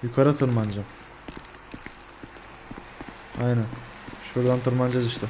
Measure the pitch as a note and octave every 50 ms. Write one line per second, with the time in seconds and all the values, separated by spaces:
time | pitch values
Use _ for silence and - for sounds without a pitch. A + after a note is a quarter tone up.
0 | - A#2+ A#2 - C3+ C#3+ C#3+ D3 C#3 B2+ A#2+ A#2 A2 G#2 G2+ G2+ G2 - - -
1 | - - - - - - - - - - - - - - - - - - - -
2 | - - - - - - - - - - - - - - - - - - - -
3 | - - - - - - - - B2 B2 B2 A#2+ A2 A#2 - - - - - -
4 | - - - - - - - B2 B2 B2 B2 B2+ B2 C3 B2 B2+ B2+ B2 B2 B2+
5 | B2 A#2 A#2 - -